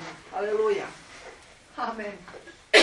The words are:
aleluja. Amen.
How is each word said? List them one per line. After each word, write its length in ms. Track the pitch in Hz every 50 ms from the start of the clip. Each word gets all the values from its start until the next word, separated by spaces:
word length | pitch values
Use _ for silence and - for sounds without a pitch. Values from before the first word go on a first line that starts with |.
| 170 - - - - - -
aleluja. 480 | 185 202 214 214 220 220 214 202 - - - - - - - - - - - - - - - - - - - - -
Amen. 340 | 247 240 226 220 208 202 196 180 175 - - - - - - - - - - 214